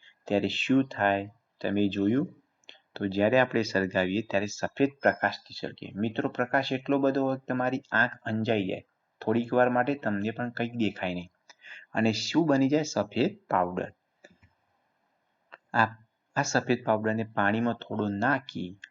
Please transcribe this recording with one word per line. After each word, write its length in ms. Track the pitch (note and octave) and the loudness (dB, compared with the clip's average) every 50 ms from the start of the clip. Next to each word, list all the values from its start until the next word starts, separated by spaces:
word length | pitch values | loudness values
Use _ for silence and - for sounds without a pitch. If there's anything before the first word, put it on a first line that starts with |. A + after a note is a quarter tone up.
| _ - _ _ _ | _ -20 _ _ _
ત્યારે 200 | - G#2 G2+ G2+ | -2 0 0 0
શું 400 | G2+ - - - - C3 C3+ C3 | 0 -2 -2 0 2 4 2 2
થાય? 420 | C3+ - A2+ G2+ G2+ G2 G2+ G2 G#2 - _ _ _ _ - | 0 0 0 2 4 2 2 0 -6 -12 _ _ _ _ -6
તમે 260 | - G2+ G2 G2+ G#2 | -4 -2 0 2 2
જોયું? 480 | G2 F#2+ G2+ G2 G2+ A#2 C#3 E3 - - - _ _ _ _ _ - - _ _ _ - | 2 2 2 2 2 2 2 0 -2 -6 -14 _ _ _ _ _ -20 -20 _ _ _ -8
તો 120 | - G2+ | -6 -4
જ્યારે 320 | G2+ F#2+ G2+ G2+ A2 B2 C3 | -2 0 2 2 4 4 4
આપણે 240 | B2+ - - A#2 G#2+ | 4 2 2 0 -2
સળગાવીએ 580 | G2+ - G2 F#2+ F2+ - F#2+ F#2 F#2 F#2+ G#2+ | 0 0 0 0 0 0 0 0 0 0 -2
ત્યારે 240 | A2 - - G2 G#2 | -2 -2 -2 -2 -2
સફેદ 440 | G#2 - - - F2+ - - C#3 C#3 C#3 _ | -4 -6 -6 -8 -6 -2 0 0 0 0 _
પ્રકાશથી 540 | - G#2 F#2+ - - G2+ - - - - - - | 2 2 2 2 0 -2 -2 -4 -12 -16 -12 -12
સળગે. 300 | - - - - - - - | -10 -12 -10 -12 -14 -12 -6
મિત્રો, 340 | F#2+ G#2+ A2+ A2+ D3+ C3+ - | -4 -4 -4 -2 -4 -4 -4
પ્રકાશ 420 | - - B2 - - C#3 C3 - | -4 -4 -2 0 0 0 0 -2
એટલો 280 | C3+ B2+ C3 - C#3 C#3 | -4 -4 -2 -2 0 0
બધો 240 | C#3 C3+ C3+ C#3 C3+ | 2 0 0 0 0
હોય 140 | C3+ C3 | -2 -2
કે 80 | C3 - | -4 -4
તમારી 340 | - B2+ B2+ B2+ B2+ C3 C3+ - _ | -4 -4 -2 -2 -2 -2 -4 -4 _
આંખ 200 | - A2 A#2+ B2 - - - | 2 2 2 2 0 -6 -6
અંજાઈ 440 | A#2 A2 A2 A2 A#2 A2+ G#2 F#2+ | -4 -4 -2 0 0 0 0 0
જાય, 180 | F#2+ G2 G#2 - _ _ _ _ _ _ _ | -2 -4 -8 -10 _ _ _ _ _ _ _
થોડીક 320 | - A2 A2+ A#2+ A#2 A#2+ B2 | -2 0 0 0 0 2 2
વાર 160 | B2 B2 B2 | 4 4 4
માટે 260 | A#2+ B2 B2 C#3+ C#3+ | 4 2 0 0 -2
તમને 360 | C#3 - A2+ G#2 G2+ G2+ A2 | -4 -4 -4 -2 -2 -2 -4
પણ 180 | A2 A#2 A#2+ A#2+ | -4 -6 -6 -6
કંઈક 260 | - - A#2+ A#2+ A#2+ | -4 -4 -4 -4 -2
દેખાય 380 | A#2+ A2 G2 F#2 - F#2+ F2+ F2 | -2 -2 -2 -2 -4 -6 -6 -6
નહીં 180 | F2 F2 - _ _ _ - - _ - - - - - - - | -6 -8 -12 _ _ _ -20 -20 _ -20 -20 -20 -20 -18 -8 -4
અને 200 | A2 A2+ A2+ G#2+ | 0 0 0 0
શું 340 | - - - - D3+ E3+ | 0 -4 -2 0 2 2
બની 220 | D3+ C#3 C3+ C3+ C3 | 4 4 4 4 2
જાય? 140 | D3 D#3 D3 | 2 0 0
સફેદ 560 | - - A2 - - - - A#2+ G#3 - - _ - | 0 -2 -4 -4 -2 -2 0 0 0 -2 -6 _ -2
પાવડર. 440 | - F#2+ F2+ F2+ F#2 F2+ - - - _ _ _ _ _ - - _ _ _ _ _ _ _ _ _ _ _ _ _ _ _ _ _ _ _ _ _ _ _ _ - - _ _ - | 0 0 0 0 -2 -4 -6 -8 -10 _ _ _ _ _ -20 -20 _ _ _ _ _ _ _ _ _ _ _ _ _ _ _ _ _ _ _ _ _ _ _ _ -20 -20 _ _ 2
આ, 140 | A#2 A2+ A2+ A2+ - _ _ _ _ _ _ _ | 4 4 2 0 -4 _ _ _ _ _ _ _
આ 60 | C#3 | -2
સફેદ 440 | C#3+ - - B2+ - - B2 B2 - | 0 0 0 0 2 2 0 2 2
પાવડરને 380 | A#2 A2 A2 A2 A2 A2 A2+ A2+ | 2 0 2 2 0 0 -2 -2
પાણીમાં 500 | A2 - A2 G2+ G2+ G#2+ A2+ A#2+ A#2+ A2+ | -2 0 2 2 2 2 2 0 0 -2
થોડો 340 | - - - G2+ G#2+ G#2 | -4 -6 -6 -4 -2 -2
નાખી 720 | G#2 G2+ G2 A2+ C3 C#3+ C3 C3+ - - G2 F#2 F2 F#2+ - - - | -2 -2 0 0 0 0 0 -2 -6 -10 -10 -10 -10 -12 -16 -20 -14